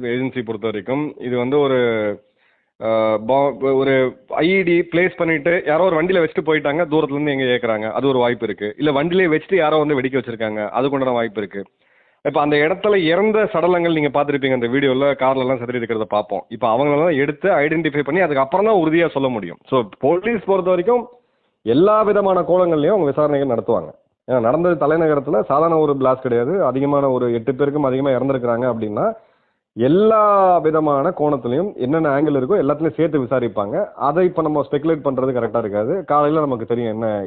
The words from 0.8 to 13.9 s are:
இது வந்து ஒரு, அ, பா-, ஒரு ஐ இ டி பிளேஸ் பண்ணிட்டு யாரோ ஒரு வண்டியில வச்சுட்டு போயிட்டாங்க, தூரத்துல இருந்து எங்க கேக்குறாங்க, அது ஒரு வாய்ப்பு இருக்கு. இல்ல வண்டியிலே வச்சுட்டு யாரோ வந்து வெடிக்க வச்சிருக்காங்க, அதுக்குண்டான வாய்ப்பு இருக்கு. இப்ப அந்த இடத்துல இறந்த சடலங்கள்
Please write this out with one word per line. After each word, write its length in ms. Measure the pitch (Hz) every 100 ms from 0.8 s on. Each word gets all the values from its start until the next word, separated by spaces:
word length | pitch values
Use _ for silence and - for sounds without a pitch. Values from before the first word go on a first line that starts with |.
| 95 139 151 -
இது 180 | 123 123
வந்து 220 | 123 147
ஒரு, 180 | 139 127 120 110 104 101 _ _ _ _ _ -
அ, 380 | 110 110 110 107 113
பா-, 480 | 139 143 127 135
ஒரு 420 | 135 135 135 127 - -
ஐ 220 | - 160
இ 140 | 190
டி 160 | 175 170
பிளேஸ் 360 | - 170 175 -
பண்ணிட்டு 460 | 165 156 170 180 147
யாரோ 160 | 160
ஒரு 200 | 185 160
வண்டியில 260 | 180 185 156
வச்சுட்டு 180 | - 156
போயிட்டாங்க, 400 | 156 147 151 160
தூரத்துல 300 | 156 143 143
இருந்து 120 | 151
எங்க 120 | 135
கேக்குறாங்க, 480 | 131 123 117 107 110
அது 160 | 117 139
ஒரு 100 | 127
வாய்ப்பு 260 | 120 113
இருக்கு. 300 | 110 95 104 -
இல்ல 140 | 151
வண்டியிலே 440 | 139 170 185 180 156
வச்சுட்டு 180 | -
யாரோ 220 | 185 151 156
வந்து 240 | 151 139
வெடிக்க 40 |
வச்சிருக்காங்க, 640 | 131 131 117 113 110 107 104 120
அதுக்குண்டான 360 | 139 139 131
வாய்ப்பு 280 | 120 113 104
இருக்கு. 240 | 98 98 92 _ _ _ _ _
இப்ப 180 | - 147
அந்த 160 | 147 147
இடத்துல 400 | 156 185 214 202
இறந்த 500 | 160 175 220 214 208
சடலங்கள் 400 | 165 175 175 170